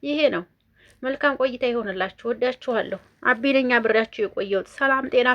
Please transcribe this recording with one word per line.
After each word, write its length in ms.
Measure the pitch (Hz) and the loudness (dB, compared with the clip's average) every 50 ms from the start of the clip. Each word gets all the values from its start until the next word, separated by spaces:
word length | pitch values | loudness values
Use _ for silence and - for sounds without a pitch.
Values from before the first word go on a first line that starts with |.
ይሄ 160 | - 285 294 302 302 254 | -6 -4 0 2 2 2
ነው። 160 | 202 170 180 _ _ _ _ _ _ _ _ _ _ - | 2 0 -6 _ _ _ _ _ _ _ _ _ _ -10
መልካም 340 | - 262 269 - - 285 269 | -8 -6 -4 0 0 0 0
ቆይታ 280 | - 254 269 240 247 269 | 2 -2 -2 -2 -2 -2
ይሆንላችሁ። 600 | 240 233 240 214 202 190 190 185 190 - _ - | -2 -2 -2 -4 -4 -4 -4 -4 -6 -6 _ -6
ወዳችኋለሁ። 720 | 226 240 226 247 254 254 - - - 240 214 - - 196 190 _ _ _ - | -6 -4 -2 -2 -2 -2 -4 -4 -4 -2 -2 -2 -4 -6 -10 _ _ _ -2
አቢ 300 | - - 247 226 233 277 | 0 0 0 2 2 2
ነኝ 180 | 277 269 262 247 | 2 2 2 4
አብሬያችሁ 480 | 247 233 220 220 214 220 226 - - - | 2 2 2 4 2 2 2 0 -4 -4
የቆየሁት። 480 | 208 190 - - 196 196 196 190 185 - | -4 -4 -4 -6 -4 -2 -2 -2 -4 -4
ሰላም፣ 360 | - - 277 269 262 269 262 262 | -6 -2 0 2 2 0 0 0
ጤና፣ 200 | - 254 240 247 | 2 2 4 4